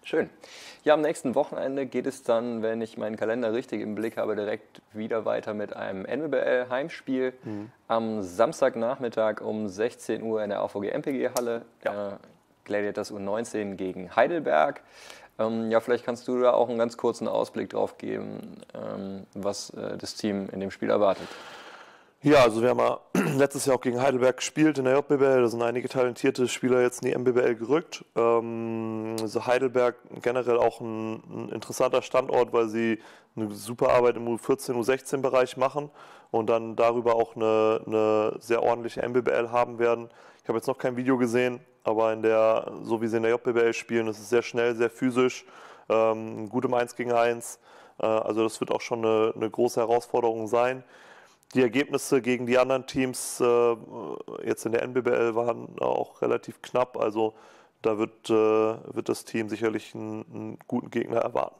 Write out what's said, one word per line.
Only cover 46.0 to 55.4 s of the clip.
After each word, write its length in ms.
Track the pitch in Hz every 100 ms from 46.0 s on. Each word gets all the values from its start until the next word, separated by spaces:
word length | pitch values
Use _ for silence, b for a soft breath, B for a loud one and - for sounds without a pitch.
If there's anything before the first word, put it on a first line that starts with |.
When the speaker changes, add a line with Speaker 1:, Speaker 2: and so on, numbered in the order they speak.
| 113 110 110 113 110
Speaker 2:
gut 160 | 117 127
im 100 | 123
Eins 200 | 120 -
gegen 180 | 120
Eins. 440 | 120 117 117 - - B B B B
Äh, 80 | 110
also 380 | 110 110 110
das 160 | 113 -
wird 100 | -
auch 120 | 117
schon 220 | - 120
eine, 300 | 113 110 110 -
eine 140 | 110
große 300 | 107 120 123
Herausforderung 680 | 113 120 - 127 117 113 110
sein. 380 | 117 123 131 127 B B B B B _
Die 80 | 127
Ergebnisse 600 | 123 131 143 139 - 139
gegen 240 | 117 123 120
die 120 | 123
anderen 300 | 127 131 123
Teams, 540 | 135 131 123 - -
äh, 340 | 123 120 120 117 - 120 87 62 - - -
jetzt 200 | 113 117
in 60 |
der 120 | 113
N 100 | 127
B 80 | 127
B 100 | 117
L 240 | 123 117
waren 420 | 113